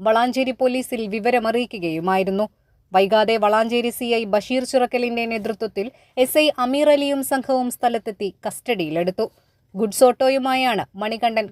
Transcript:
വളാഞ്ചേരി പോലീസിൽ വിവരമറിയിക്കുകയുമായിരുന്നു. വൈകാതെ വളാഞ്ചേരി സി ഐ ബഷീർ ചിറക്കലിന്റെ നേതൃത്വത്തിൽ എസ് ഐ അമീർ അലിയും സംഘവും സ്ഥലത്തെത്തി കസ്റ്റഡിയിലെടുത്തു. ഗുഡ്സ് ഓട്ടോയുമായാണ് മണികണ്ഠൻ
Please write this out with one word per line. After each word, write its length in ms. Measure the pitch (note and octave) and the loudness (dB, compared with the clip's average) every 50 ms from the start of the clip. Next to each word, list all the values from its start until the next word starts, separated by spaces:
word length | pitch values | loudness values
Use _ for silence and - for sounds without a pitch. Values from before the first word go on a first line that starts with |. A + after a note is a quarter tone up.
വളാഞ്ചേരി 500 | F#3+ A3 A3+ A3+ A#3+ B3+ A#3+ C4 C4 B3+ | 0 2 2 4 2 2 0 -2 -2 -2
പോലീസിൽ 560 | B3 - C4 B3+ B3 B3+ B3 - C4 A3+ A3+ | -2 0 -2 0 0 -2 -4 -6 -6 -6 -6
വിവരമറിയിക്കുകയുമായിരുന്നു. 1400 | G3+ G3+ A3+ G3+ A#3+ B3+ A#3+ A3 A3+ A3+ A#3+ B3 - - G#3 E3+ E3+ D#3+ D#3+ E3 F#3 F#3 F#3+ F#3+ F#3+ F#3+ G3 G#3+ G#3+ _ _ _ _ _ _ _ _ F#3 | -6 -6 -2 0 0 0 2 0 0 -2 -2 -4 -4 -8 -6 -4 -4 -4 -2 -2 0 0 0 0 0 0 -2 -2 -4 _ _ _ _ _ _ _ _ 2
വൈകാതെ 440 | F#3+ G3 F#3+ G#3+ G#3+ G#3+ G#3 A3+ | 2 4 4 4 2 4 2 2
വളാഞ്ചേരി 520 | A3 G#3 G#3 G#3+ A3 A3+ A#3 A#3 A#3+ A#3 A#3+ | 2 2 2 2 2 2 2 0 -2 -2 -2
സി 160 | A3 - B3+ | -4 -4 -4
ഐ 180 | A#3 A#3 A3+ A3+ | -2 -2 -2 0
ബഷീർ 400 | G3+ G3 G#3 G3+ - B3 C4 B3+ | 0 -2 -2 0 0 -2 -2 -2
ചിറക്കലിന്റെ 600 | B3 - B3+ B3 A#3+ - A#3+ B3 A#3+ A#3 A#3 A#3 | 0 0 0 0 0 0 -4 -2 -2 -2 -4 -4
നേതൃത്വത്തിൽ 680 | A3+ A3+ A3 G3+ A3 A3 - A3+ G#3 - G3+ G3 B3+ - _ _ _ _ | -4 -4 -4 -4 -6 -6 -6 -8 -6 -4 -6 -6 -6 -10 _ _ _ _
എസ് 200 | B3+ C4 B3+ - | 0 0 2 4
ഐ 120 | D#4 D4+ D4+ - | 4 4 4 2
അമീർ 320 | - B3 B3 C4+ C#4+ D4+ D4+ | 0 -2 0 2 2 4 4
അലിയും 340 | D4 C#4+ C#4+ C#4 C#4 C#4 C4 | 4 4 2 0 -2 -2 -2
സംഘവും 480 | - C#4 C4+ B3+ - C4 B3+ B3+ B3 | -2 -2 -2 0 0 0 0 0 -2
സ്ഥലത്തെത്തി 640 | - - - A#3+ A#3 A3+ - A3+ G3+ - G#3 F#3+ - _ - | -4 -2 -2 -2 -2 -2 -6 -8 -8 -6 -8 -8 -8 _ -10
കസ്റ്റഡിയിലെടുത്തു. 840 | G#3+ - - _ - A#3 F#3+ E3+ D3+ D#3 E3 F3 F#3 F#3 - A3 A3+ _ _ _ _ _ _ _ _ - | -10 -10 -8 _ -4 -2 -2 -2 -2 -2 -2 -2 -2 -2 -2 -6 -6 _ _ _ _ _ _ _ _ -4
ഗുഡ്സ് 280 | F#3+ A3 G#3 G3+ - C4 | -4 -4 -4 4 6 6
ഓട്ടോയുമായാണ് 840 | B3 A#3+ - C4+ C4 C4+ C4+ B3+ C4 C4 C4 C4 B3+ A3+ F#3+ C#3+ - _ | 6 6 4 2 2 2 2 0 0 0 2 2 0 0 -2 -4 -6 _
മണികണ്ഠൻ 540 | F#3+ G#3 A3 A#3 A3 A#3+ A#3 A3+ A3 G#3+ G3+ | -8 -6 -6 -4 -2 -2 0 0 -2 -4 -4